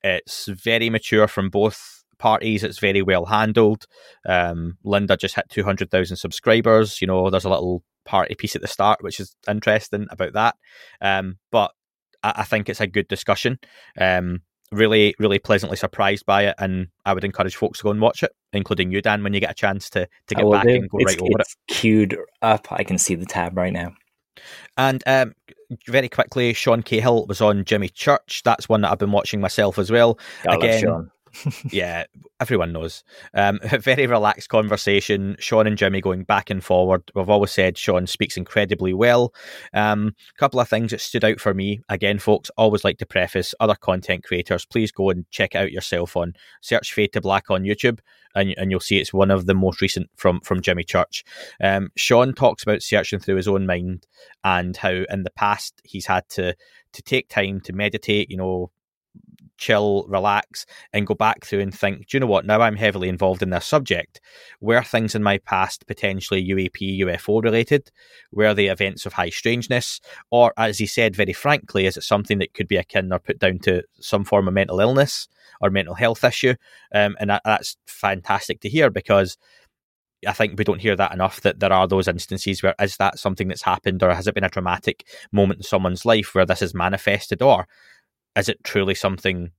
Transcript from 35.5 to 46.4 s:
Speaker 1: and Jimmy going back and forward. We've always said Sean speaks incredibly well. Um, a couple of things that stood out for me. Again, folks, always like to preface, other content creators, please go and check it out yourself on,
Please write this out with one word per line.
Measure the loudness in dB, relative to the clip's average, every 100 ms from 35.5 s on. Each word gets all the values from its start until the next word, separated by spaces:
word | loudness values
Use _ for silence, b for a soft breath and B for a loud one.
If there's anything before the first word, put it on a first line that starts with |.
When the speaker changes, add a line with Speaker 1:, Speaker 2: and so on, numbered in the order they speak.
| 2 2
Speaker 1:
and | 2
Jimmy | 0 0
going | -2 -4
back | 0 0 0
and | -8
forward. | 0 2 4 2 0
We've | -6 2
always | 2 4
said | 2 0 0
Sean | -2 0 -2
speaks | -4 -4 -4
incredibly | -4 -2 0 -2 -2 2
well. | 4 4 2 B B B B
Um, | -2 0 0 -2 -6 b -2
a |
couple | 0 2
of | 0
things | 0 -2
that | -6
stood | -6 0
out | 0 0
for | -2
me. | -2 -4 -6 -6
Again, | -2 0 0
folks, | 2 0 0 2
always | 2 4
like | 0 -2
to | -4
preface, | -2 0 -2 -6 -2
other | 0 0
content | 0 -2 0 -6
creators, | -2 -6 -2 -4 -2
please | -2 -2
go | 0 -2
and | -2 -6
check | -4 -2
it | 0
out | -4
yourself | -6 -6 -4 -4 -4
on, | -6 -8